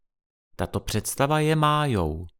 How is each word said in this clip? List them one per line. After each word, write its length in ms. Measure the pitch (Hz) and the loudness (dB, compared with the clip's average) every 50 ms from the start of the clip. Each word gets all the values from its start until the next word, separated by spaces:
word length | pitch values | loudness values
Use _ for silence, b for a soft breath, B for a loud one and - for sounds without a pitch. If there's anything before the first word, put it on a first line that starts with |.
| _ _ _ _ _ _ _ _ _ _ - | _ _ _ _ _ _ _ _ _ _ -8
Tato 240 | - 90 - - 101 | -6 -6 -4 -4 -6
představa 600 | - - - 107 - - - - 135 139 156 156 | -4 -4 -4 -4 -4 -4 -2 -2 0 2 2 2
je 160 | 151 156 160 | 2 2 2
májou, 720 | 156 151 151 151 151 151 143 113 95 82 76 78 82 90 - - _ | 2 2 2 2 2 0 0 0 0 0 0 -2 -4 -8 -14 -18 _